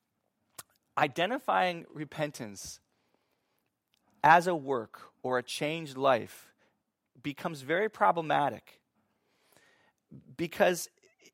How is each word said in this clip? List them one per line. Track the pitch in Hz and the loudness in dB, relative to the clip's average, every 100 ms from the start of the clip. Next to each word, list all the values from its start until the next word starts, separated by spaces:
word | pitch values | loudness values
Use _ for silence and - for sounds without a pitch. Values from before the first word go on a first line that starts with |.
| _ _ _ _ _ - - _ _ - | _ _ _ _ _ -20 -20 _ _ 0
identifying | 151 147 185 254 - 190 185 170 - | 0 0 -2 -2 0 0 0 -4 -10
repentance | 147 147 - 151 - 110 98 - - _ _ _ _ _ _ _ _ _ _ _ _ _ _ | -14 -10 -6 -6 -6 -14 -14 -16 -18 _ _ _ _ _ _ _ _ _ _ _ _ _ _
as | 147 170 175 | 8 8 6
a | |
work | 165 135 127 107 - - _ | -2 -2 -4 -6 -14 -20 _
or | 127 127 | -2 -2
a | |
changed | 123 - 151 165 151 131 | -2 -4 -4 -6 -8 0
life | 139 120 98 - - _ _ _ _ _ _ _ | 2 2 0 -16 -20 _ _ _ _ _ _ _
becomes | 147 135 180 151 | -12 -8 -8 -8
very | 131 170 214 | -4 -2 -2
problematic, | - 196 170 160 143 139 107 - - _ _ _ _ _ _ _ _ _ _ _ _ _ 139 - | 2 2 2 0 0 0 -4 -14 -20 _ _ _ _ _ _ _ _ _ _ _ _ _ -20 -14
because | 135 165 - 180 175 - _ _ _ - | -8 -4 2 2 0 -6 _ _ _ -12